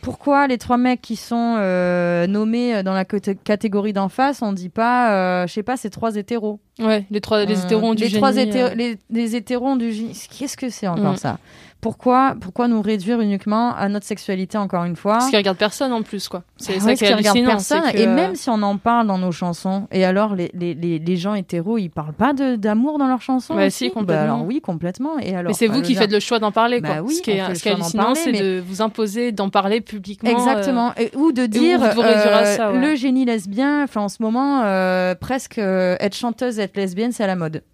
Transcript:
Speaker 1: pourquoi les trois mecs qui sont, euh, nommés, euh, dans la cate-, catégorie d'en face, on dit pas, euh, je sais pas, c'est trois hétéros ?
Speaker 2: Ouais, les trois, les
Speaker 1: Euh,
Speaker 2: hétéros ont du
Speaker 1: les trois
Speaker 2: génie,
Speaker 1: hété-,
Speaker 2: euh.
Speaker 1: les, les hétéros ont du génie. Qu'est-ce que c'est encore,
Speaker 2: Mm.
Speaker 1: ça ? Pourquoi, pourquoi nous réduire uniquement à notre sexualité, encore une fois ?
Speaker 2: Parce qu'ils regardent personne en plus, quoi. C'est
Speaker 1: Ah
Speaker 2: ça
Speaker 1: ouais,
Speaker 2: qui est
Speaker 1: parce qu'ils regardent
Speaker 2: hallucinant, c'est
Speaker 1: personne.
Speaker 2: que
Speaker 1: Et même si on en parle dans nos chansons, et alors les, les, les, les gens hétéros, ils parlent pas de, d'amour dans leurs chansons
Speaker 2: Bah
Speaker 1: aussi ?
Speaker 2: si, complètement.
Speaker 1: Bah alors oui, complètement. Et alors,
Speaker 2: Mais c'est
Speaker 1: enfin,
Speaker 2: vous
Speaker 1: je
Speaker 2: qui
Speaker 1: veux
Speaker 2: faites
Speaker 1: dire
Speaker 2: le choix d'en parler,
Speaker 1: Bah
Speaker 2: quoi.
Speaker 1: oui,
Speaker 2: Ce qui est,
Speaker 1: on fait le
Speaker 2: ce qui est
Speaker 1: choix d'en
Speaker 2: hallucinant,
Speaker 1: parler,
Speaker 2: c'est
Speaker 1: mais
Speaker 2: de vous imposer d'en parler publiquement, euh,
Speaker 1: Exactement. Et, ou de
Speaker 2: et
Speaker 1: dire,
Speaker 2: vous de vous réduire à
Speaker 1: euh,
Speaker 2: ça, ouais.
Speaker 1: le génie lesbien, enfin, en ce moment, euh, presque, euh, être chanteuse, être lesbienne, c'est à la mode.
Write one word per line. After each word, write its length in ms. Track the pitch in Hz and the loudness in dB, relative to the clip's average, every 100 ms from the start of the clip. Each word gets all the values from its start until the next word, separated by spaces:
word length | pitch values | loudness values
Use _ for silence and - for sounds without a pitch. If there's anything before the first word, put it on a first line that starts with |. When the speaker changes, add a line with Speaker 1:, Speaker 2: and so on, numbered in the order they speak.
Speaker 1:
pourquoi 440 | - - - 285 285 | -10 -6 0 2 2
les 120 | 247 | 0
trois 180 | - 247 | 0 0
mecs 220 | 254 247 | 2 0
qui 140 | - 220 | -4 -10
sont, 400 | - 233 233 226 | -4 -2 0 0
euh, 680 | 196 180 180 175 175 175 175 | 0 0 0 0 0 0 0
nommés, 500 | 202 214 233 247 220 | 0 0 0 0 0
euh, 60 | |
dans 120 | 190 | 0
la 100 | 190 | -2
cate-, 380 | 190 208 202 196 | -2 -4 -4 -6
catégorie 480 | - 208 220 202 202 | -2 -2 0 -2 -2
d'en 160 | 196 196 | -2 -4
face, 340 | - 269 277 | 0 0 0
on 100 | 220 | -4
dit 160 | 196 180 | -4 -6
pas, 420 | - 233 247 240 | -2 0 2 2
euh, 340 | 196 185 180 175 | 2 2 0 -2
je 60 | |
sais 100 | 220 | -4
pas, 140 | 208 254 | -4 -4
c'est 140 | 214 | -6
trois 260 | - 226 214 | -6 -4 -4
hétéros ? 440 | 202 233 214 208 _ - | -4 -4 -4 -8 _ -2
Speaker 2:
Ouais, 260 | 226 214 202 | 2 2 0
les 100 | 208 | -6
trois, 240 | - 214 | 0 2
les 140 | 208 208 | 2 0
Speaker 1:
Euh, 60 | |
Speaker 2:
hétéros 240 | 180 220 226 | 2 2 2
ont 40 | |
du 100 | 220 | 2
Speaker 1:
les 60 | 226 | 2
trois 200 | 214 269 | 4 4
Speaker 2:
génie, 160 | 262 214 | 4 2
Speaker 1:
hété-, 120 | 214 | 2
Speaker 2:
euh. 120 | 247 | 0
Speaker 1:
les, 240 | 226 240 214 _ | 0 -4 -4 _
les 260 | 226 233 233 | -2 -2 -2
hétéros 320 | - 247 254 | -4 -2 0
ont 80 | 269 | 0
du 160 | 233 | -2
génie. 260 | 214 226 - - - | -4 -8 -10 -18 -10
Qu'est-ce 180 | 269 - | -10 -6
que 120 | 254 | -8
c'est 180 | - 196 | -6 -4
encore, 240 | 170 202 | 0 0
Speaker 2:
Mm. 20 | 143 | 0
Speaker 1:
ça ? 200 | 135 - - - - _ | -4 -6 -12 -20 -20 _
Pourquoi, 520 | 226 214 254 247 269 226 | -8 -2 2 4 4 0
pourquoi 280 | 185 - 240 | -10 -2 0
nous 120 | 226 | 2
réduire 380 | 202 214 185 233 | 0 -2 0 0
uniquement 520 | 208 196 208 214 240 - | 0 0 0 0 0 -2
à 120 | 196 | -2
notre 180 | 202 - | -2 -6
sexualité, 520 | 202 - 190 185 214 | -8 -4 -4 -2 -4
encore 260 | 196 180 | -2 -2
une 120 | 175 165 | -4 -4
fois ? 220 | 202 220 | 0 2
Speaker 2:
Parce 100 | 254 | 2
qu'ils 80 | 226 | 2
regardent 220 | 196 185 | 2 0
personne 340 | 214 - 269 | -2 0 -2
en 100 | 233 | -2
plus, 240 | 214 202 - | -4 -8 -8
quoi. 160 | 185 - _ | -12 -14 _
C'est 160 | - 190 | -6 0
Speaker 1:
Ah 40 | |
Speaker 2:
ça 60 | 208 | 2
Speaker 1:
ouais, 80 | 247 | 4
Speaker 2:
qui 80 | |
est 60 | 208 | 4
Speaker 1:
parce 100 | 214 | 4
qu'ils 80 | 208 | 4
regardent 60 | 220 | 4
Speaker 2:
hallucinant, 220 | 247 214 | 4 2
c'est 140 | 190 302 | 2 0
Speaker 1:
personne. 160 | 311 | 2
Speaker 2:
que 60 | 208 | 2
Speaker 1:
Et 80 | 226 | 4
même 280 | 240 381 | 4 2
si 160 | 359 - | -2 -2
on 100 | 220 | 0
en 140 | 202 202 | 0 0
parle 300 | 233 233 220 | 0 2 2
dans 120 | 185 | 0
nos 120 | 185 | -2
chansons, 560 | 160 180 170 190 196 202 | -2 -4 -4 -4 -4 -4
et 120 | 185 | 0
alors 300 | 185 190 214 | 2 2 0
les, 160 | 196 175 | -2 -4
les, 200 | 175 175 | -4 -6
les, 240 | 160 170 165 | -4 -2 -2
les 180 | 160 185 | 0 -2
gens 180 | 185 | -2
hétéros, 440 | 208 180 175 165 226 | -4 -4 -4 -2 -2
ils 120 | 180 | -4
parlent 240 | - 151 | -6 -10
pas 180 | 151 233 | -2 0
de, 240 | 277 277 240 | 2 0 0
d'amour 420 | 208 214 269 302 | 0 2 0 0
dans 80 | 269 | 0
leurs 140 | 254 | 0
chansons 340 | - 262 - | -2 -4 -2
Speaker 2:
Bah 120 | 320 - | 0 0
Speaker 1:
aussi ? 180 | - | 0
Speaker 2:
si, 60 | 247 | -6
complètement. 240 | 233 196 | -4 0
Speaker 1:
Bah 80 | 160 | 0
alors 220 | 151 - | 2 0
oui, 160 | 170 269 | -2 -4
complètement. 580 | - 165 170 185 277 320 | -4 -6 -6 -6 -6 -4
Et 160 | - 185 | -4 -4
alors, 140 | 175 | -4
Speaker 2:
Mais 40 | |
c'est 120 | 170 226 | 0 0
Speaker 1:
enfin, 80 | 233 | 0
Speaker 2:
vous 40 | |
Speaker 1:
je 20 | 175 | 0
Speaker 2:
qui 80 | |
Speaker 1:
veux 60 | 214 | 2
Speaker 2:
faites 80 | 202 | 2
Speaker 1:
dire 80 | 208 | 2
Speaker 2:
le 40 | |
choix 180 | - 233 | 0 0
d'en 100 | 214 | 0
parler, 300 | 202 233 240 | 2 2 2
Speaker 1:
Bah 140 | 156 | -2
Speaker 2:
quoi. 80 | 151 | -4
Speaker 1:
oui, 120 | 202 | -2
Speaker 2:
Ce 80 | 330 | -2
qui 80 | 349 | 0
est, 100 | 196 | 0
Speaker 1:
on 20 | |
fait 40 | 185 | 0
le 40 | 175 | -2
Speaker 2:
ce 60 | |
qui 60 | 160 | -2
est 20 | |
Speaker 1:
choix 60 | 190 | 0
d'en 60 | |
Speaker 2:
hallucinant, 180 | 170 202 | 0 0
Speaker 1:
parler, 160 | 214 277 | 2 2
Speaker 2:
c'est 80 | 339 | 0
Speaker 1:
mais 80 | 220 | 0
Speaker 2:
de 220 | 196 185 180 | 0 -2 -6
vous 160 | 190 | -2
imposer 500 | 220 220 214 202 240 | -2 0 -2 0 -2
d'en 160 | 202 196 | -2 0
parler 300 | 202 196 226 | 2 2 0
publiquement, 480 | 214 214 196 202 220 | -2 -12 -12 -4 0
euh, 20 | |
Speaker 1:
Exactement. 600 | 233 247 311 294 247 240 - | 2 4 2 2 0 0 0
Et, 180 | 233 | -4
ou 160 | 269 320 | 2 2
de 120 | 254 | 4
Speaker 2:
et 60 | 247 | 2
Speaker 1:
dire, 300 | 214 320 262 | 4 4 6
Speaker 2:
vous 80 | 226 | 4
de 40 | |
vous 60 | 220 | 4
réduire 340 | 226 214 208 | 4 6 6
à 40 | 208 | 6
Speaker 1:
euh, 160 | 208 208 | 4 2
Speaker 2:
ça, 160 | 220 | 2
ouais. 60 | 254 | 2
Speaker 1:
le 140 | 277 302 | 2 2
génie 300 | 262 254 254 | 2 2 2
lesbien, 580 | 226 185 202 277 294 | -2 -4 -2 0 2
enfin, 160 | 277 220 | 0 -2
en 80 | 202 | -4
ce 140 | - | -2
moment, 400 | 220 233 277 277 | -2 0 2 2
euh, 500 | 214 190 185 185 185 | 2 2 2 2 0
presque, 440 | 180 - 262 - - | -2 -4 -6 -4 -4
euh, 380 | 202 190 185 180 | 0 2 2 0
être 160 | 202 196 | -2 -2
chanteuse, 420 | 240 226 254 220 | -6 -2 -4 -2
être 180 | 196 202 | -6 -4
lesbienne, 360 | 196 180 233 | -4 -2 -4
c'est 100 | 233 | -2
à 60 | 202 | -2
la 80 | 185 | -2
mode. 260 | 160 156 _ | -4 -8 _